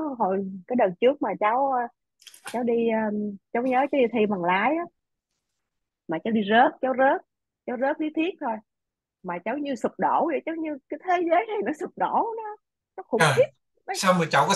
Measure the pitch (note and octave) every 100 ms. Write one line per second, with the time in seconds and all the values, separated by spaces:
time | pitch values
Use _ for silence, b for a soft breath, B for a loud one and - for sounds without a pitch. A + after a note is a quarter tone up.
0 | D#4 B3 F#3+ F#3+ G3 F#3+ F3 B3 G3+ F3+
1 | A#3+ C#4+ A#3+ F3+ G#3 B3 C#4 B3+ A#3+ _
2 | _ _ - - - A3+ A#3 A#3 A#3 A3
3 | A3 G#3 G#3 G3+ _ A#3 C4 B3+ C#4 C#4+
4 | A#3 A#3 G#3+ G3 E3+ F#3 A3+ D#4+ E4+ _
5 | _ _ _ _ _ _ _ _ _ _
6 | - E3 A3 A3+ G3 A3+ C#4+ - C4 B3+
7 | C4+ F4+ - _ _ _ - A#3+ C4+ D#4
8 | D#4 D#4+ E4 - C4 A3 _ _ _ _
9 | _ _ F3+ F3 A3 C#4+ C#4+ B3 - -
10 | D3 B2+ D4 C4 D#4 E4 D#4 C#4+ - -
11 | F#4 F4+ E4+ E4 A4 G#4 A3 D#4+ F4 -
12 | F3 A#3 G#4+ A4+ G#4+ G#4+ _ _ _ -
13 | - - D#3 C3+ C#5+ _ _ _ - F#4+
14 | F#3 F3+ D#3+ C#3 D3